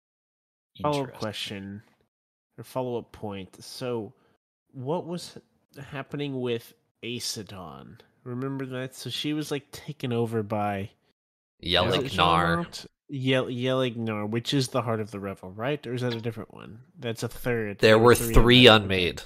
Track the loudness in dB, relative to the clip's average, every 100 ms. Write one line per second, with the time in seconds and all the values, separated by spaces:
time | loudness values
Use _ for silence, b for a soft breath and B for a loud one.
0 | _ _ _ _ _ _ _ -6 -2 -2
1 | -4 -8 -8 -8 -10 -10 -12 -14 -16 _
2 | _ _ _ _ _ -20 -12 -8 -6 -8
3 | -10 -12 -12 -10 -14 -18 -20 -12 -8 -6
4 | -8 -16 _ _ _ _ _ -14 -8 -8
5 | -8 -12 -14 -20 _ _ _ -20 -16 -14
6 | -12 -10 -8 -6 -4 -6 -8 _ _ _
7 | -12 -10 -8 -10 -12 -16 -16 -18 -20 -20
8 | -20 _ -12 -8 -8 -8 -8 -10 -10 -12
9 | -12 -8 -4 -4 -6 -8 -10 -16 -14 -10
10 | -4 -2 -2 -2 -4 -2 -2 -4 -8 -14
11 | _ _ _ _ _ _ 0 2 2 0
12 | -2 2 4 4 2 0 -4 -10 -18 _
13 | _ -6 0 0 0 -4 -2 0 -2 -4
14 | -4 -4 -4 -4 -2 -2 0 -2 -2 -4
15 | -6 -8 -10 -12 -14 -8 -6 -6 -8 -6
16 | -4 -4 -6 -10 -14 -18 -18 -20 -20 -12
17 | -10 -6 -8 -6 -4 -4 -4 4 6 8
18 | 8 6 8 8 10 12 12 10 6 0
19 | 0 -2